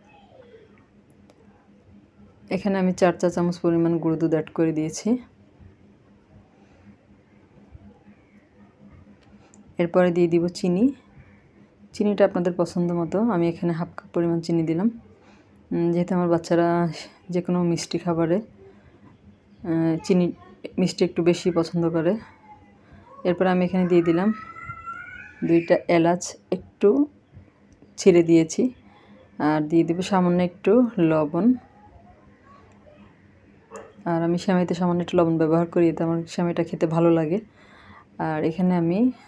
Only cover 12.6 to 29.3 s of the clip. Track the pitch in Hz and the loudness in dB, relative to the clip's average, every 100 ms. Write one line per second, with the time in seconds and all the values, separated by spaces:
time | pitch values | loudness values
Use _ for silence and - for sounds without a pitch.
12.6 | 170 180 175 175 160 185 233 180 170 165 | -4 -2 -2 -2 -2 0 0 0 0 -2
13.6 | 175 165 175 - - 180 170 170 165 170 | -4 -2 -6 -10 -8 -2 0 -2 0 0
14.6 | 160 165 226 - - - - - _ _ | 0 0 -2 -2 -20 -20 -20 -20 _ _
15.6 | - 170 170 175 180 180 175 170 170 170 | -8 -2 0 0 0 0 2 0 0 0
16.6 | 170 170 170 156 - - - 175 180 180 | 2 0 -2 -4 -16 -20 -8 -6 -2 0
17.6 | 175 165 - 165 175 165 160 190 - - | 0 -2 -4 -6 -4 -2 0 -2 -4 -20
18.6 | - - - _ - - - - _ - | -20 -20 -20 _ -20 -20 -20 -20 _ -14
19.6 | 175 160 165 160 - 180 175 - - - | -4 -2 0 -2 0 2 2 -4 -16 -18
20.6 | - - 185 - 175 175 170 175 185 170 | -10 -2 -2 0 -2 0 0 2 0 -2
21.6 | 165 170 170 165 160 226 - - - - | -2 -2 -2 0 -2 -2 -8 -20 -20 -20
22.6 | - _ - - - - 180 175 185 180 | -20 _ -20 -20 -20 -8 -4 0 2 2
23.6 | 180 185 175 175 170 165 208 214 - - | 0 0 2 2 2 2 0 -2 -10 -18
24.6 | - - - - - - - - 165 170 | -16 -16 -16 -16 -16 -18 -20 -8 0 0
25.6 | 165 175 - 175 165 180 - - - 185 | 2 0 2 2 2 0 -6 -14 -8 -8
26.6 | - - 202 269 294 _ _ - - _ | -8 0 2 2 0 _ _ -20 -20 _
27.6 | _ - - - 202 175 165 165 165 - | _ -20 -20 2 4 6 6 4 2 -2
28.6 | 247 - - - - - - | -4 -4 -20 -20 -20 -20 -20